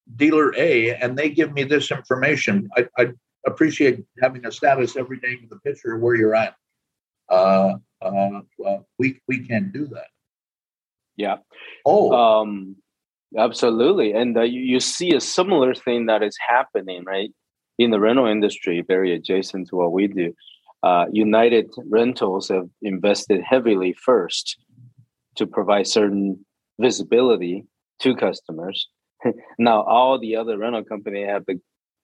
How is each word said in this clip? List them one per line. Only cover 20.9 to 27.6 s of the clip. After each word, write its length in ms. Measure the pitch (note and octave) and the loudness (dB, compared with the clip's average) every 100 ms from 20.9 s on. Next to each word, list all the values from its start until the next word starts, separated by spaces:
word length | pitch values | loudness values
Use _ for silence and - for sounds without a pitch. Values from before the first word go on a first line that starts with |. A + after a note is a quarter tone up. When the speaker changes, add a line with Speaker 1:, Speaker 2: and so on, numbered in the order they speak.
| F2+ F3 | 2 0
Speaker 2:
United 580 | G#2+ G#2+ A2 A#2 A#2 - - G#2+ | 0 2 4 4 2 0 -8 -2
Rentals 600 | A2 A#2+ B2 G#2 F#2+ - | 0 0 -2 -2 -4 -2
have 180 | F#2+ F2+ - | -4 -4 -10
invested 600 | G#2 F#2+ G2+ G2+ - F#2+ | -8 -2 0 0 0 -2
heavily 500 | - C3 A#2 F#2+ F#2 | 2 0 2 2 0
first 640 | - - A#2 F2 - - - _ _ - _ _ _ _ - | -2 0 2 0 -6 -8 -14 _ _ -20 _ _ _ _ -8
to 100 | G#2 | -6
provide 400 | A2+ G2 G2+ F#2 | -2 2 2 2
certain 560 | A2+ G#2 G2 G2 F#2 _ _ _ - | 2 2 0 -2 -4 _ _ _ -2
visibility 840 | A#2+ G2+ F2+ A#2 B2+ G2+ F2 F#2+ | 0 0 0 2 4 2 -2 -8